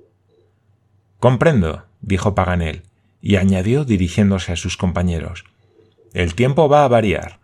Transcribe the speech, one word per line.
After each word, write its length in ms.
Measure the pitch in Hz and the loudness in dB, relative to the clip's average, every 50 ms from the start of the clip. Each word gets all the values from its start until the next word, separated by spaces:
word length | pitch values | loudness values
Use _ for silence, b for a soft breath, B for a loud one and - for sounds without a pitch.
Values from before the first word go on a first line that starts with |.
| _ _ _ _ _ _ _ _ _ _ _ _ _ _ _ _ _ _ _ _ _ _ _ _ | _ _ _ _ _ _ _ _ _ _ _ _ _ _ _ _ _ _ _ _ _ _ _ _
«Comprendo», 640 | 117 123 131 - - 165 147 107 82 78 76 - - _ _ _ | 2 2 2 4 2 2 4 2 2 0 -2 -8 -12 _ _ _
dijo 340 | - 98 95 87 - 107 95 | -6 -4 -2 -2 0 0 0
Paganel, 500 | 101 92 87 90 85 82 78 78 82 - _ _ _ _ _ _ _ | 0 0 0 -2 -2 -4 -4 -8 -10 -16 _ _ _ _ _ _ _
y 160 | - - 101 | -2 0 2
añadió 480 | 92 95 98 95 92 90 107 127 147 147 | 2 2 2 2 0 0 0 0 0 0
dirigiéndose 720 | 123 104 90 92 85 - 113 104 98 98 92 - - 87 | 0 0 0 0 0 0 0 2 2 0 -2 -4 -6 -8
a 20 | |
sus 220 | 85 - 87 - | -6 -6 -8 -6
compañeros: 680 | - 101 90 85 90 90 87 82 78 76 82 85 - - _ _ _ _ _ _ _ _ _ _ _ _ _ - | -4 -4 -4 -2 -2 -2 -2 -2 -4 -6 -10 -12 -16 -18 _ _ _ _ _ _ _ _ _ _ _ _ _ -6
«El 200 | 90 90 82 82 | -4 -4 -2 0
tiempo 360 | - 120 135 135 170 160 135 | 0 0 0 2 2 2 4
va 160 | 143 147 143 | 4 4 4
a 20 | |
variar, 540 | - 120 113 107 98 80 76 80 - - _ | 4 2 2 2 0 -2 -2 -6 -10 -16 _